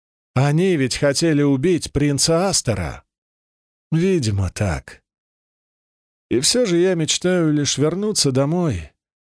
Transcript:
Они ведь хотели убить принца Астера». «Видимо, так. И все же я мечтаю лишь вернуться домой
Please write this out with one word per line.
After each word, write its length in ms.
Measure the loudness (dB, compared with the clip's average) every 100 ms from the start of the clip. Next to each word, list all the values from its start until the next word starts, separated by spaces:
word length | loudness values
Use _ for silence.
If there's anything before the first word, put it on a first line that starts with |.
| _ _ _
Они 420 | 0 2 2 2 2
ведь 200 | 0 0
хотели 460 | 0 2 2 2
убить 500 | 2 2 2 0 -2
принца 560 | -2 0 0 0 2 0
Астера». 560 | -2 -2 -4 -4 -10 -18 _ _ _ _ _ _ _ -4
«Видимо, 580 | 0 2 0 0 -2 -4
так. 540 | -2 -4 -4 -10 -20 _ _ _ _ _ _ _ _ _ _ _ _ -4
И 120 | -2
все 260 | 0 0 2
же 120 | 2
я 160 | 2
мечтаю 580 | 0 -2 -2 0 0 2
лишь 260 | 0 -2 0
вернуться 540 | -2 -2 -4 0 0
домой 600 | 0 0 0 -2 -4 -8 _ _ _ _